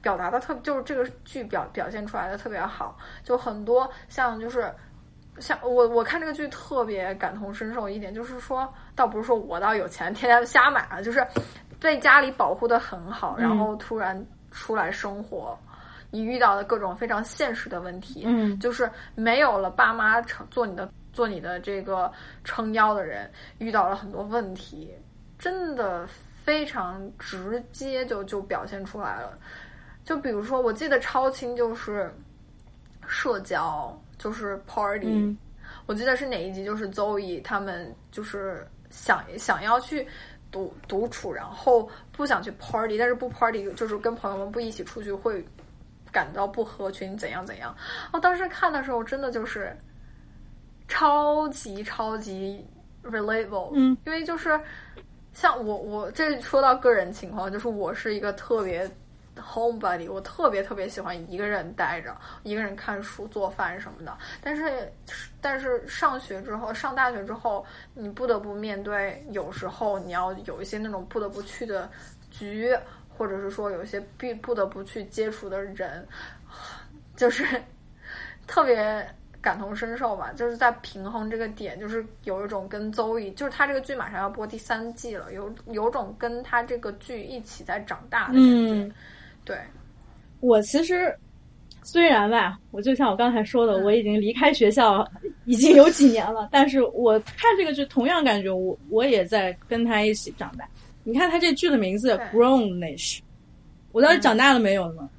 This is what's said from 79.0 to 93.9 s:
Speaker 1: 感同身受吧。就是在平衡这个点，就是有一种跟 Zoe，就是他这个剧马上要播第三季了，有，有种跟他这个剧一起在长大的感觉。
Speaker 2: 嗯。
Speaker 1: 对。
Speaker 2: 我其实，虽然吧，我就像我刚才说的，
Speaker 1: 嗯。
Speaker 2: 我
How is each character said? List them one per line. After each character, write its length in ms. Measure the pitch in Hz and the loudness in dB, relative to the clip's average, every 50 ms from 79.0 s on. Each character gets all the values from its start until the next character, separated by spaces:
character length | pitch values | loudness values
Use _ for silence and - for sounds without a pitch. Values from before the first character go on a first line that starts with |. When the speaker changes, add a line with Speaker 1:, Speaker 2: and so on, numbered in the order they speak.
| - - - - - - - - | -6 -10 -14 -20 -20 -20 -20 -4
Speaker 1:
感 160 | - - 170 196 | -2 -2 -2 -2
同 160 | 208 202 208 | -4 -8 -6
身 240 | 214 233 226 233 247 | -8 -6 -8 -6 -2
受 180 | 262 233 208 | -2 -2 -2
吧。 180 | 185 143 113 - | -2 -6 -10 -6
就 120 | - 233 240 | -4 -4 -4
是 100 | 233 233 | 0 4
在 120 | 233 220 233 233 | 2 2 2 2
平 280 | - - - 202 190 196 | -12 -16 -12 -10 -10 -8
衡 220 | 233 226 214 214 | -8 -6 -6 -6
这 60 | 226 226 | -6 -6
个 100 | 226 214 | -6 -8
点， 320 | 214 214 214 185 - 180 | -8 -10 -10 -10 -10 -10
就 80 | 214 208 | -10 -8
是 180 | 220 226 220 220 - - - | -6 -8 -8 -8 -16 -14 -8
有 200 | - 190 190 202 | -8 -6 -6 -6
一 40 | 208 | -6
种 180 | 214 196 190 196 | -6 -8 -8 -8
跟 240 | - 208 214 214 | -8 -8 -8 -4
Zoe， 420 | 214 - - 220 226 233 214 196 196 | -2 -2 -2 0 -2 -4 -4 -8 -8
就 120 | - 285 | -6 -6
是 60 | 277 | -6
他 140 | - - 285 | 0 0 0
这 80 | 285 277 | 0 0
个 60 | 269 | -4
剧 160 | 269 - 285 | -4 -4 -8
马 160 | 254 - - | -8 -8 -8
上 80 | 208 185 | -6 -6
要 100 | 196 202 | -6 -4
播 160 | 220 247 214 | -6 -8 -10
第 120 | 214 226 220 | -10 -10 -12
三 360 | - - 240 220 233 233 233 | -6 -6 -6 -6 -6 -8 -8
季 220 | 233 - 240 214 | -8 -8 -8 -8
了， 160 | 180 - - | -10 -12 -12
有， 200 | 190 190 202 202 220 - - - | -12 -12 -12 -12 -12 -14 -14 -8
有 220 | 233 214 214 233 | -6 0 0 0
种 240 | 240 277 226 190 233 - | 0 0 -6 -6 -8 -6
跟 240 | - 240 233 240 254 | -6 -6 -4 -6 -6
他 180 | - - 240 | -2 0 0
这 160 | 233 240 247 240 | 0 0 -6 -6
个 120 | - 214 202 | -6 -8 -10
剧 300 | 208 - - 247 226 202 | -10 -12 -12 -12 -12 -10
一 160 | - 262 247 | -10 -12 -12
起 220 | 220 - - - - | -12 -12 -14 -14 -8
在 160 | - 175 208 | -6 -6 -6
长 260 | 208 - 175 - - - | -6 -8 -10 -10 -10 -4
大 180 | - 233 202 - | -2 -2 0 4
的 60 | 254 | 8
感 100 | 262 262 | 10 10
觉。 300 | 254 247 240 226 220 220 | 10 10 8 6 4 2
Speaker 2:
嗯。 200 | 214 202 202 208 - - - - - - - - - - | 0 -2 -4 -8 -16 -20 -20 -20 -20 -20 -20 -20 -20 -10
Speaker 1:
对。 140 | - 196 135 - - - - - - - - - - - - - - - - | -10 -10 -10 -10 -16 -18 -20 -20 -20 -20 -20 -20 -20 -20 -20 -20 -20 -12 0
Speaker 2:
我 220 | - 247 233 214 | 4 6 6 6
其 220 | 208 214 - 285 330 | 6 4 2 2 2
实， 340 | 330 359 359 370 320 - - - - - - - - - - - - - - | 4 2 2 2 0 -2 -4 -12 -20 -20 -20 -20 -20 -20 -20 -20 -20 -20 -18
虽 220 | - - - 339 339 | -18 0 4 6 8
然 260 | 330 269 220 202 208 | 8 8 8 6 6
吧， 300 | 226 233 202 - 196 - - - | 4 4 2 2 -2 -8 -16 -12
我 100 | - 202 | -10 -2
就 140 | 208 254 262 | 2 2 4
像 160 | 254 285 240 | 4 4 2
我 60 | 190 | 4
刚 180 | 190 240 247 233 | 4 4 4 4
才 100 | 233 214 | 2 0
说 220 | 214 - 247 233 | 2 4 4 4
的， 160 | 226 202 190 | 6 4 4
Speaker 1:
嗯。 20 | 190 | 4
Speaker 2:
我 80 | 202 | 6